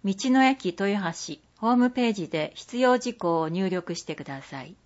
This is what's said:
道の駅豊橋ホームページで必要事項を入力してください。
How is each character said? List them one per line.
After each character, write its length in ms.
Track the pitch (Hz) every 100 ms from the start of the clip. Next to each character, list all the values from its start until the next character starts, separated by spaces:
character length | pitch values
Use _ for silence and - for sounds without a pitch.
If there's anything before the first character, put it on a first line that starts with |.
道 100 | 196 196 269
の 140 | 262
駅 220 | 262 269 185
豊 220 | 170 196 202 180
橋 280 | 165 - 151 _ _
ホ 140 | 226
ー 40 | 247
ム 140 | 247
ペ 200 | 247 233
ー 20 |
ジ 160 | 208 160
で 240 | 160 151
必 240 | - - 240
要 180 | 254 247
事 180 | 247
項 260 | 233 175 165
を 80 | 160
入 200 | 170 190
力 280 | 185 175 165
し 60 |
て 120 | -
く 80 | 151
だ 180 | 143 139
さ 220 | - 135
い。 140 | 135 190